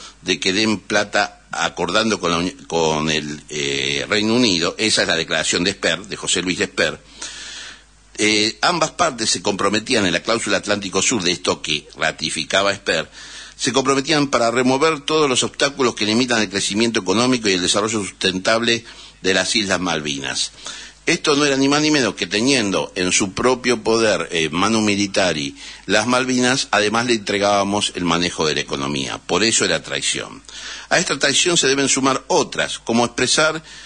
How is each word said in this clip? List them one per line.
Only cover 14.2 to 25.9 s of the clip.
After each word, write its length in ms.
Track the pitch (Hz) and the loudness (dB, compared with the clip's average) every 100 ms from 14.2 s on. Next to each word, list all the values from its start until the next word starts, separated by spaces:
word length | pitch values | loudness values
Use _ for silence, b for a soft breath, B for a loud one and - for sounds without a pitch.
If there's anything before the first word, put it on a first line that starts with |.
| 139 | 2
para 240 | 127 117 | 2 2
remover 500 | 117 127 131 160 151 | 2 2 4 2 0
todos 280 | - 156 147 | 0 2 2
los 140 | 123 | 2
obstáculos 520 | 117 - 143 139 123 110 | -2 0 -2 2 0 0
que 100 | 104 | 0
limitan 360 | 110 127 117 | 2 2 0
el 80 | 104 | 0
crecimiento 520 | 98 - 98 127 110 | -2 -2 0 0 0
económico 480 | 92 101 123 127 107 | 0 2 2 2 2
y 40 | |
el 80 | 92 | 0
desarrollo 380 | 87 104 104 110 | 2 0 0 -2
sustentable 840 | 95 - 95 92 92 113 117 117 - B B B | -4 -4 -2 -2 0 2 2 0 -2 B B B
de 120 | 92 | 0
las 220 | 92 92 120 | 0 2 0
Islas 240 | 98 90 | 0 0
Malvinas. 720 | 90 80 76 69 65 65 - - B B B B - | 0 -2 -4 -6 -6 -4 -6 -8 B B B B -2
Esto 280 | 170 - 143 | 0 2 2
no 100 | 147 | 2
era 120 | 135 | 2
ni 100 | 139 | 2
más 140 | 147 | 4
ni 80 | 151 | 2
menos 240 | 151 113 | 2 2
que 140 | 87 95 | -2 -2
teniendo 640 | 101 123 135 104 87 73 - | 0 2 2 2 0 -2 -2
en 160 | 90 | 0
su 220 | - 101 | 0 0
propio 480 | 92 117 127 123 117 | 0 0 2 0 0
poder, 480 | 107 113 110 90 82 | 2 2 4 2 0
eh, 180 | 85 80 | -2 -2
manu 320 | 85 98 113 | 0 2 2
militari, 760 | 107 101 101 101 95 80 69 - B B | 2 0 0 0 0 0 -4 -10 B B
las 180 | - | -2